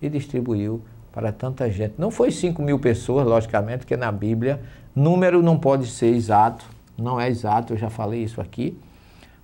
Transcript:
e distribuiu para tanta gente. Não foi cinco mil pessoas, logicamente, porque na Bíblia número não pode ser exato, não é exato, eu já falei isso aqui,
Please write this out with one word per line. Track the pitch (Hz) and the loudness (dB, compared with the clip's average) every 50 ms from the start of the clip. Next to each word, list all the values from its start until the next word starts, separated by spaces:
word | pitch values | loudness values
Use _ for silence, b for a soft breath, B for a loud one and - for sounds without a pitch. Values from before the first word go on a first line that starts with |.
e | - 143 | -8 -4
distribuiu | 151 143 143 - - 127 123 123 113 104 101 104 113 113 113 B B B B - - | -4 -4 -6 -4 -4 -4 -2 -2 -2 -2 -2 -2 -4 -8 -10 B B B B -14 -10
para | 110 110 110 | -6 -4 -4
tanta | 104 - - 131 135 - 135 117 | -4 -4 -6 -8 -4 -2 -2 -2
gente. | 101 95 107 104 - - | -2 -2 -4 -4 -4 -4
Não | 160 220 | -4 -4
foi | 226 - 240 262 | 0 0 0 0
cinco | 254 - - 180 170 - 147 | 2 0 -2 -2 -2 -2 0
mil | 143 143 131 | 0 0 2
pessoas, | - 127 113 110 - - 123 139 139 117 | 2 2 0 0 0 0 0 2 4 4
logicamente, | 113 113 110 - - 107 107 110 120 123 | 4 2 2 2 -2 -2 -2 -2 -6 -8
porque | - - 120 | -4 -4 -4
na | 117 123 113 | -2 -2 -4
Bíblia | 104 98 104 107 113 113 120 131 143 143 B B B B B B B | -4 -2 -2 -2 0 0 0 -2 -2 -4 B B B B B B B
número | 135 139 160 175 180 185 180 175 175 170 | 2 4 4 4 4 4 4 4 6 6
não | 170 165 156 | 6 4 4
pode | - 135 139 135 131 | 4 2 2 2 0
ser | 113 - - 120 117 | -4 -4 0 2 2
exato, | 117 120 113 104 110 104 110 117 117 - - - - - - - - - | 2 2 2 4 4 6 6 4 2 -4 -14 -20 -20 -20 -20 -20 -10 -6
não | 113 120 127 123 | -4 -4 -2 -2
é | 120 127 | 0 -2
exato, | 123 107 110 104 104 117 120 - 117 | -2 -2 0 0 0 0 0 -2 -4
eu | 107 | -4
já | 117 110 | -4 -6
falei | 113 - 110 104 113 120 113 | -6 -4 -4 -4 -4 -4 -4
isso | 110 117 - | -6 -6 -8
aqui, | 101 - - - 120 - - b b b b b b b b b b b b b | -10 -10 -8 -6 -6 -6 -6 b b b b b b b b b b b b b